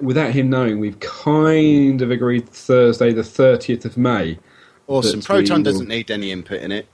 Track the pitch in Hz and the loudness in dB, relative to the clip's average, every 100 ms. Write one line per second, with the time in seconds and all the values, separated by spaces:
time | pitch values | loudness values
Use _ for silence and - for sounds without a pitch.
0 | 131 139 135 131 131 131 117 107 104 107 | -2 0 0 0 0 0 0 -2 -4 -8
1 | - - 151 156 156 160 156 147 139 135 | -12 -6 0 2 2 4 4 4 2 2
2 | 120 123 123 120 - - - 127 120 110 | -2 -2 -2 -2 -4 -8 0 4 4 4
3 | 120 113 107 - 131 120 - 120 110 123 | 2 0 -2 2 4 4 -2 -6 -6 -2
4 | 127 110 82 82 _ _ _ _ - 139 | 0 0 -4 -8 _ _ _ _ -6 -2
5 | 226 107 - 196 202 - 104 95 110 113 | 0 -2 0 0 2 0 0 -2 -4 -8
6 | 113 107 98 92 85 98 87 101 - | -6 -8 -6 -10 -10 -10 -8 -8 -10